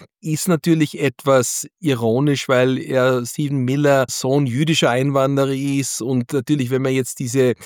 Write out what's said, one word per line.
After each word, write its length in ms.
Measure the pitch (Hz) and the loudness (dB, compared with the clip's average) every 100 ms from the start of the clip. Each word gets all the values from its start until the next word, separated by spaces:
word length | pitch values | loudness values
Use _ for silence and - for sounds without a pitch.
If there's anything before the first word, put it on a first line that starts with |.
| - _ | -20 _
Ist 260 | 160 151 - | -6 -4 0
natürlich 540 | 165 - 160 151 - | 0 2 2 0 -2
etwas 680 | 139 - 139 131 120 - - _ | -4 -2 2 2 2 -4 -10 _
ironisch, 720 | 156 123 113 117 147 135 - | -2 0 2 2 2 0 0
weil 260 | 127 127 131 | 2 2 0
er 480 | - 131 127 127 | -2 0 2 0
Stephen 360 | 120 - 147 139 | -2 -4 -2 -2
Miller 400 | 127 139 147 135 127 | 0 2 2 2 0
Sohn 360 | - 131 139 139 | -2 0 0 0
jüdischer 440 | 120 156 160 147 | 0 0 2 2
Einwanderer 640 | 123 135 139 135 139 135 | 2 0 2 2 2 0
ist 480 | 135 139 139 131 - | -2 -2 -2 -4 -6
und 320 | 120 131 120 | -2 -2 -2
natürlich, 340 | 139 123 147 123 | -4 -2 -2 0
wenn 140 | 131 | -2
man 100 | 135 | 0
jetzt 260 | 131 127 - | -2 -2 -6
diese 360 | 127 131 127 110 | -4 2 2 0